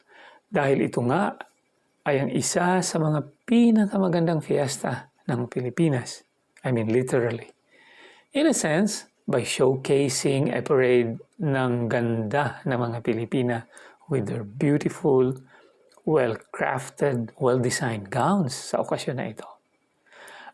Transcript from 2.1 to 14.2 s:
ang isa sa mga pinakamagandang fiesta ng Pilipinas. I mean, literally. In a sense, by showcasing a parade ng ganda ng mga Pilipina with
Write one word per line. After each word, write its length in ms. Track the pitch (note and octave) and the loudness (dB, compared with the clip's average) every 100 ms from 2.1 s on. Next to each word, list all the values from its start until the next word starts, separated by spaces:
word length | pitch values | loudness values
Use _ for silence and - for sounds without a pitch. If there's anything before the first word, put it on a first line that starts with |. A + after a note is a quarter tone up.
| C3+ | 0
ang 120 | C#3 - | 0 -2
isa 480 | - F#3+ F3 F#3 | -2 0 2 2
sa 140 | F3+ E3+ | 0 0
mga 480 | D#3 D3+ - - - | 0 0 -4 -12 0
pinakamagandang 960 | A#3 A#3+ A3 G3+ G3+ F#3+ E3+ E3 D#3+ | 4 6 6 4 2 0 2 2 0
fiesta 640 | - C#3+ C3+ - - B2+ - _ | 0 0 0 -4 -4 -6 -10 _
ng 240 | - A#2+ B2 | -6 -4 -4
Pilipinas. 800 | - B2 C#3 E3 B2+ - - _ _ _ _ C3+ | -6 -4 0 2 2 -4 -12 _ _ _ _ -2
I 80 | A#2+ | 0
mean, 160 | A2 | 2
literally. 560 | A#2+ B2+ C3+ A#2 A2+ - _ _ _ _ - - - _ C#4 | 0 2 0 0 -4 -10 _ _ _ _ -20 -20 -20 _ 0
In 80 | |
a 80 | D#4 | 2
sense, 560 | A#3+ D#3+ D#3 G#3 - - _ | 2 0 0 0 -4 -12 _
by 240 | - C3+ A2 | -2 -2 -2
showcasing 1040 | - C3 C3+ C3+ C#3 C#3 C3+ C#3+ C3+ D3 | 2 2 2 0 2 2 0 0 0 0
a 80 | B2 | -2
parade 560 | - C3+ B2+ B2 A#2 A2+ - - | 0 2 4 4 2 -4 -12 -4
ng 480 | D#3+ C3+ B2+ A#2+ A#2 | 0 0 0 0 0
ganda 720 | B2 A#2 A2+ G#2+ C#3 C3+ - - | 0 0 0 0 0 -2 -4 -4
ng 80 | B2 | -2
mga 220 | A#2+ A#2 | -2 -2
Pilipina 720 | B2 A2 A#2 C#3 B2 A#2 - - - - - | -2 -2 -2 0 0 -2 -6 -20 -20 -20 -6
with 160 | C3+ | -4